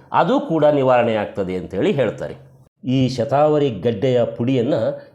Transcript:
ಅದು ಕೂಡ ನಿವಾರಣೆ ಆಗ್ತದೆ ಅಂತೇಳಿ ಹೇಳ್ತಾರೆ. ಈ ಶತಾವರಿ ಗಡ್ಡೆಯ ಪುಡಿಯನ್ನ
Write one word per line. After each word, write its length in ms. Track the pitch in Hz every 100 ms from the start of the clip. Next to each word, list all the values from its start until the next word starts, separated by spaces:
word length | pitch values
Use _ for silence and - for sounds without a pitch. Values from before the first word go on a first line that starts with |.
| -
ಅದು 260 | 143 165 254
ಕೂಡ 260 | - 160 147
ನಿವಾರಣೆ 500 | 143 131 123 117 110
ಆಗ್ತದೆ 400 | 101 - 92 92
ಅಂತೇಳಿ 360 | 87 92 165
ಹೇಳ್ತಾರೆ. 640 | 147 113 - 78 - - - _ _ 131
ಈ 240 | 131 131
ಶತಾವರಿ 600 | 131 113 139 151 151 143
ಗಡ್ಡೆಯ 540 | 101 110 104 131 123
ಪುಡಿಯನ್ನ 500 | 113 - 123 135 117 151 117 147 -